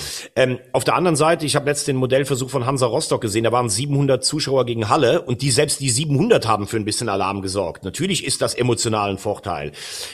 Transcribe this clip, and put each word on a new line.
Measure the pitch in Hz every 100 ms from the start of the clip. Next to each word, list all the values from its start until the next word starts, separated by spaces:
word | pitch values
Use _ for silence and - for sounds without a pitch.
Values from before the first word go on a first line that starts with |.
| - - -
ähm, | - 127 123 -
auf | 135
der | - 120
anderen | 180 151
Seite, | 156 170 151
ich |
habe | 139 135
letztens | 147 -
den | 131
Modellversuch | 127 131 139 131 127
von | 135 120
Hansa | 139 123
Rostock | 127 - 131
gesehen, | 113 104
da | 113
waren | 120 120
siebenhundert | 98 143 139 139 127
Zuschauer | - 151 139 135 120
gegen | 117 104
Halle | 147 123 165
und | - 123
die, | 139
selbst | 117 147 -
die | 135
siebenhundert | 117 156 139 220 185 113
haben | 107 101
für | 113
ein |
bisschen | 104 104 113
Alarm | 98 95 101
gesorgt. | 95 92 87 -
Natürlich | 95 - 185 175 131
ist | -
das | 127
emotional | - 123 117 120 107 101
ein | 95
Vorteil. | 107 98 - 80 73 - - - -